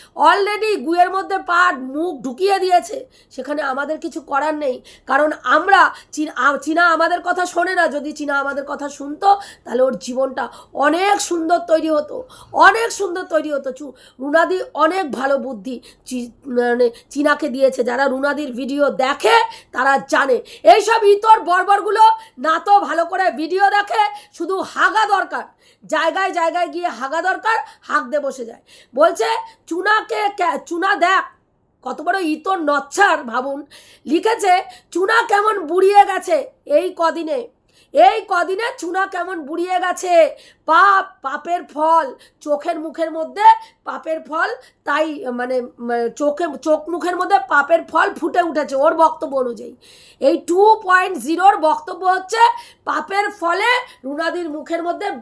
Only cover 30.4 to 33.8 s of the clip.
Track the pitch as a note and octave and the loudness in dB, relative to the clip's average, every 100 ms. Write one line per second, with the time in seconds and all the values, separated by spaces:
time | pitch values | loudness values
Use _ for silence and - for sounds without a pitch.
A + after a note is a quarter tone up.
30.4 | F4 C#4+ - E4+ F#4+ F#4+ F4 F#4+ - _ | -2 -4 -6 -4 -2 0 2 0 -2 _
31.4 | _ _ _ _ B3 C4 D#4 F#4+ E4 D4+ | _ _ _ _ -12 -6 -4 -2 -2 -4
32.4 | F#4+ F#4+ D4 D4 C#4 - G4+ D#4 B3+ A#3 | -2 -2 0 -2 -2 2 2 2 -2 -6
33.4 | C4+ C#4 - - | -6 -8 -12 -20